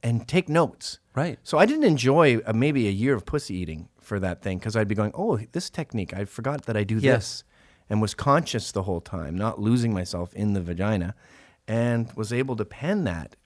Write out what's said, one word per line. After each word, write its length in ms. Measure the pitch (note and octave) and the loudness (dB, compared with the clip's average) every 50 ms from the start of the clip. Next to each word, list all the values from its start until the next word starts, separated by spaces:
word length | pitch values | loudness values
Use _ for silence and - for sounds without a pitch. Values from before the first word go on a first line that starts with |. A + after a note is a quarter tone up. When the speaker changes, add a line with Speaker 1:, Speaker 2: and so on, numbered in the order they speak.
Speaker 1:
and 260 | - A#2 A#2 A2+ - | -2 0 0 0 -2
take 220 | - - F#3 F3+ - | 0 0 0 0 2
notes. 480 | D3+ E3+ D#3+ - - - - - - - _ _ - | 4 2 2 2 0 -6 -14 -14 -14 -14 _ _ -4
Speaker 2:
Right. 240 | B2+ D#3 F3 B2 - _ | -4 -4 -4 -4 -8 _
Speaker 1:
So 160 | - - D3+ | 0 4 6
I 80 | G3 | 6
didn't 160 | A3+ D4 D#4 D4+ | 6 6 4 4
enjoy 560 | G#3 D#3 B2+ A#2 C3 C#3 E3+ E3 C#3 A#2+ A2+ - | 4 4 4 4 4 6 6 6 6 4 4 2
a, 60 | A2 A2 | 0 0
maybe 340 | A2+ C3 D3+ D3 C3+ A2 | 2 2 2 2 2 2
a 40 | G2+ | 2
year 220 | G2 G2 A2+ C3+ C3+ | 2 0 2 2 0
of 140 | G#2 - | 0 -2
pussy 260 | - - D3 - - F#2+ | -4 -6 -6 -4 -6 -6
eating 360 | F#2 F2+ D#2 D#2 D#2 F2 - _ _ | -6 -6 -6 -8 -10 -12 -16 _ _
for 180 | - - G#2 G2 | -10 -6 -4 -2
that 200 | F#2+ F2+ F2 - | -2 -2 -4 -4
thing, 180 | - G2 F#2 F2+ | -4 -4 -4 -4
'cause 160 | - A2 G#2 | -4 -2 0
I'd 120 | A2+ G#2+ | 0 0
be 80 | G2 G#2 | 2 0
going, 160 | G#2 G#2 G#2 - | 0 0 -2 -2
"Oh, 240 | D#3+ G3 A#3 D3+ G#2+ A2 - | -2 -2 0 0 -2 -2 -6
this 180 | - F3 - - | -6 -8 -8 -6
technique, 460 | - - D3+ - - A2 F#2 - - | -8 -8 -8 -6 -4 -6 -4 -4 -6
I 100 | F#2+ G2+ | -8 -8
forgot 400 | - - - A2+ C3 D3 C#3+ - | -8 -8 -6 -6 -6 -6 -4 -4
that 100 | - A2 | -2 -2
I 80 | G#2 G#2 | -2 0
do 120 | F#2+ A2 | 0 0
Speaker 2:
Yes. 60 | A2 A#2 C3+ B2 | 2 4 4 4
Speaker 1:
this," 300 | A2 F#2+ - - - - _ _ _ _ _ _ _ _ - | 2 0 -4 -10 -12 -16 _ _ _ _ _ _ _ _ -2
and 100 | G#2+ G#2+ | 0 0
was 140 | A2 G2+ - | 0 0 -2
conscious 560 | - - C#3+ C#3 E3 E3 - - A2+ - - | -2 2 2 4 4 2 0 -4 -6 -6 -4
the 100 | - G2+ | -4 -4
whole 180 | F#2 G2 F2+ E2 | -2 -2 -4 -4
time, 360 | - - - F2 D#2 C#2+ E2+ | -6 -8 -8 -8 -6 -6 -4
not 240 | F#2 G#2 A2+ - - | -2 -2 -2 -2 0
losing 320 | G#2 A2 A#2+ B2 A#2 A#2 G#2 | 2 2 2 4 2 2 0
myself 400 | F2+ F2+ - - F2 F2+ F2 - | 0 -2 -4 -4 -6 -6 -6 -4
in 200 | F#2+ G#2 G#2 G2+ | -2 -2 0 0
the 80 | G2 | 0
vagina, 520 | F2 E2+ F2 F2 G2 G#2+ A2 F#2+ E2+ F#2 - - - - - - - _ _ _ _ | -2 -2 -2 -2 0 0 0 0 0 -2 -6 -10 -16 -20 -20 -20 -20 _ _ _ _
and 440 | - A2 A#2 A#2 A#2+ A#2 A#2 A2+ A#2 - | -4 -2 0 0 2 0 0 -2 -4 -6
was 180 | - A2 G#2 A#2+ | -8 -6 -2 -2
able 220 | A#2+ C3 C3 B2 | -2 -2 -2 -2
to 100 | G#2+ G#2 | -4 -4
pen 380 | - - - C#3+ E3 G#3 G#3 E3 | -6 -8 -6 -4 -2 0 0 0
that 320 | G2+ E2+ D#2+ D2 - - _ _ | -2 -2 -4 -6 -10 -14 _ _